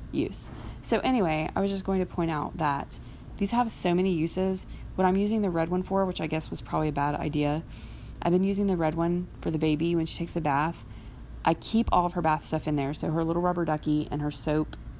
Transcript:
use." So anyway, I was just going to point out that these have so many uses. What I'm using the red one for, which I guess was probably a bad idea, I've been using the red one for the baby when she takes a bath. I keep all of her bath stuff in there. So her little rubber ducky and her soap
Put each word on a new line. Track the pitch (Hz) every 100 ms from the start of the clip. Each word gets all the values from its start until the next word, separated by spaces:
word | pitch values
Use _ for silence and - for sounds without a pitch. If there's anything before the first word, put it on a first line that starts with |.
| -
use." | - - - - - - -
So | - 226
anyway, | - 254 170 156 156
I | -
was | 196
just | 196
going | 190 190
to | 180
point | - 165
out | 151 - -
that | 156 143 - - - - - -
these | 202
have | 233 233
so | - 180
many | 175 190
uses. | 170 165 - 190 190 - - - -
What | 185
I'm | 190
using | 208 220
the | 196
red | 170 165
one | 180
for, | 180 196 190
which | 175
I | 156
guess | 160 -
was | -
probably | - 156 156
a |
bad | 143 143 147
idea, | 156 147 147 156 160 - - - - -
I've | -
been | 180 196
using | 196 202
the | 175
red | 160 156
one | 170 175 180 -
for | 175
the | 156
baby | 160 151 170 170
when | 160
she | -
takes | 170 175
a |
bath. | 156 139 160 - - - - - - -
I | -
keep | 165 - 226 233
all | 180 175
of |
her | 180
bath | 160 156 -
stuff | 160 156
in | 147
there. | 139 151
So | 156
her | 160
little | 165 170
rubber | 180 180 160
ducky | 151 151 151 151
and | 151
her | 147
soap | 147 - 151 156 - -